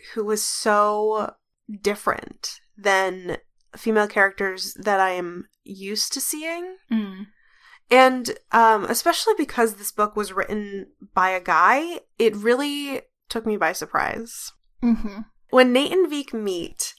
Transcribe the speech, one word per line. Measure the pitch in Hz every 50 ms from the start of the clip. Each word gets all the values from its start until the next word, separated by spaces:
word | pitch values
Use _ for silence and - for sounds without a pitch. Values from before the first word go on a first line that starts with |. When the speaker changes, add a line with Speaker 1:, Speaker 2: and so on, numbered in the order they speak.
| - - -
Speaker 1:
who | 226 208
was | 208 214 208 -
so | - - - - 233 208 208 208 208 208 208 214 214 214 214 208 - - _ _ _ _ _ _ - 214 196
different | - 202 208 - - - - - - - - - - - - - _ _ _ -
than | 202 202 196 190 190 185 185 185 185 180 156 - _ _ _ _ _ _ -
female | - - 226 220 214 208 208
characters | - 214 196 196 196 - 196 190 185 190 190 - - -
that | - 214 202 190
I | 190 185
am | 185 180 180 175 175 175 - _ _ _ _
used | - 196 190 190 196 214 214 - - -
to | 277
seeing. | - - - 302 311 330 330 339 349 370 370 381 _ -
Speaker 2:
Mm. | 233 220 208 196 190 190 208 - _ _ _ _ _ _ _ _ - - _ -
Speaker 1:
And, | 240 247 262 254 254 254 240 226 - - _ -
um, | - 226 226 226 220 208 196
especially | - 233 - - 339 330 - - 453 427 415
because | 302 - - - 226 226 208
this | 196 208 - -
book | - 208 208 208 208
was | 208 190 190
written | 190 180 - 208 214 208 202 196 196 190 - _ - - - -
by | 190 185 185
a | 185 185
guy, | 180 - 170 160 175 196 240 277 320 339 349 - - _ _ -
it | 233 226 208
really | 208 202 226 240 262 285 285 285 285 285 277 269 - - _ _ _ _ -
took | - 233 226
me | 226 214
by | 202 - 160
surprise. | 180 - - - - - - - - 220 226 233 - - - - - _ _ _ _ - -
Speaker 2:
Mm-hmm. | 233 233 220 - 208 202 208 214 - _ _ _ _
Speaker 1:
When | - 254 254 254
Nate | 247 262 285 285 -
and | 381 370 302
Veek | 294 285 277 - -
meet, | 226 214 202 185 175 165 - - - - - -